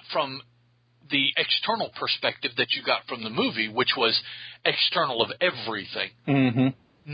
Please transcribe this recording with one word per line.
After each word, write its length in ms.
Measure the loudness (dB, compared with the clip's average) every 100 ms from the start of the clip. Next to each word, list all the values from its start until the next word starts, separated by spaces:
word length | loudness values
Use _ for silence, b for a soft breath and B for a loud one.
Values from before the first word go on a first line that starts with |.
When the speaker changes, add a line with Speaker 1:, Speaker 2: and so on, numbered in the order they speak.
| -2
Speaker 1:
from 280 | -2 -2 -6 -16 _ _ _ _ _ -2
the 180 | 0 2 0
external 540 | 0 -2 -2 -2 -4 -4
perspective 520 | -4 0 -2 -2 -4 -2
that 100 | -2
you 120 | 0 0
got 160 | -2 -2
from 140 | -6
the 60 | -6
movie, 380 | -2 -2 -2 -2
which 220 | 0 0 2
was 200 | 2 2 -2 B B B
external 580 | 0 2 2 2 0 0
of 100 | 0 2
everything. 680 | 0 0 -6 -6 -6 -6 -6 -6 0
Speaker 2:
Mm-hmm. 400 | 4 4 4 2 0 _ _ -10